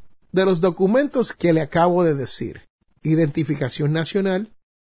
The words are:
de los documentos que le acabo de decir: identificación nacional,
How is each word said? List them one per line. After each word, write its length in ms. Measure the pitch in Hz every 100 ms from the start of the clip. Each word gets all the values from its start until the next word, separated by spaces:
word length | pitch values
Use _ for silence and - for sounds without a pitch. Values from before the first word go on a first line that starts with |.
| - - _
de 140 | 180
los 160 | 190 180
documentos 720 | 185 170 190 247 285 269 220
que 200 | - 175
le 80 | 160
acabo 440 | 151 170 175 175
de 100 | 170
decir: 480 | 143 120 - 113 - - _ _ _
identificación 880 | 151 156 160 165 151 143 131 - 147
nacional, 600 | 160 160 196 190 185 220 - _ _ _